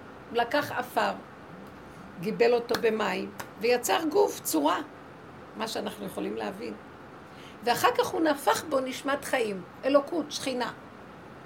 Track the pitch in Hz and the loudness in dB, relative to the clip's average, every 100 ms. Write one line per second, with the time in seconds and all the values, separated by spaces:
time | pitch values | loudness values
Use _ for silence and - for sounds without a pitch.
0 | - - - 226 233 294 285 254 247 - | -16 -16 -4 0 2 2 0 -2 -2 2
1 | 208 190 - - - - - - - - | 2 0 -8 -18 -18 -16 -16 -16 -18 -16
2 | - - 180 185 233 240 233 220 226 220 | -14 -6 -2 4 6 6 4 2 2 2
3 | 208 190 196 - - - 226 247 240 381 | 0 0 -4 -8 -12 -2 2 4 4 2
4 | 330 - 202 - - 320 285 339 294 - | 4 4 4 2 -2 2 4 2 -2 -12
5 | - - - - - - 220 240 208 190 | -16 -18 -18 -18 -14 -6 -4 -4 -4 -6
6 | 196 - 196 220 214 190 226 208 - - | -8 -4 -4 -4 -6 -6 -8 -10 -14 -18
7 | - - - - - - 220 240 427 494 | -18 -18 -18 -16 -16 -4 2 4 4 4
8 | 453 370 320 285 - 453 330 269 262 254 | 2 4 4 4 4 2 4 0 0 -2
9 | 277 277 - 262 220 190 175 - 262 285 | 0 0 2 0 2 -2 -8 -4 4 4
10 | 285 349 - - 269 254 226 - - - | 4 -2 -2 -2 -2 -2 -2 -6 -14 -16
11 | - - - - | -16 -16 -16 -16